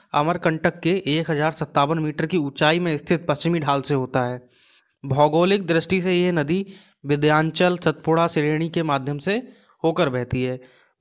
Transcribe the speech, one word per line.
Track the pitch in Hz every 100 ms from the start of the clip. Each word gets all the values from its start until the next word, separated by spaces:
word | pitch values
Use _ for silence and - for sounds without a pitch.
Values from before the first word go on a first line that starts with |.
| _
अमरकंटक | 147 151 170 170 160 175 170
के | 165 190 135
एक | 156 165
हजार | 147 156
सत्तावन | 156 147 147 143 165
मीटर | 156 151 160
की | 175
ऊंचाई | 139 139 151 170
में | 175 147
स्थित | - 170 175
पश्चिमी | 143 170 170
ढाल | 143 139
से | 131
होता | 139 127 135
है। | 123 123 - _ _ _ _ _
भौगोलिक | 139 135 151 160 180 202 170
दृष्टि | 165 160 190
से | 185
यह | 175 180
नदी | 170 143 185 196 - - _ 139
विंध्यांचल | 143 151 151 160 156 180 175
सतपुड़ा | 160 151 - 165 170
श्रेणी | 165 147 151 165
के | 165
माध्यम | 160 139 131 143
से | 185 220 254 - _ _
होकर | 165 160 151
बहती | 127 120 127
है, | 127 127 - _ _ _